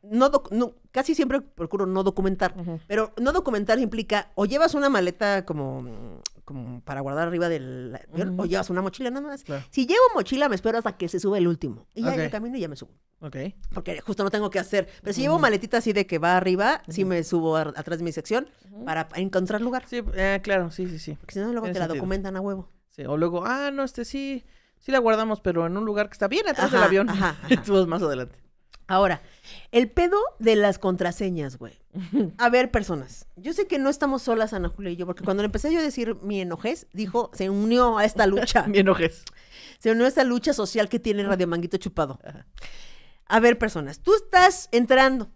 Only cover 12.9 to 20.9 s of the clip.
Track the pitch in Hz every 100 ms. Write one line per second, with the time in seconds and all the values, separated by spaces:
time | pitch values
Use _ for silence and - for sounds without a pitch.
12.9 | _ _ _ 151 135 156 - - - 170
13.9 | 170 - 202 196 208 208 190 - 208 185
14.9 | - - 208 269 320 240 202 220 233 226
15.9 | 208 190 165 165 180 185 185 214 311 -
16.9 | 165 190 175 160 175 160 160 156 143 156
17.9 | 165 170 160 - 226 302 _ 185 202 240
18.9 | 160 160 - 190 190 185 214 233 254 -
19.9 | 240 208 190 190 196 196 196 170 160 180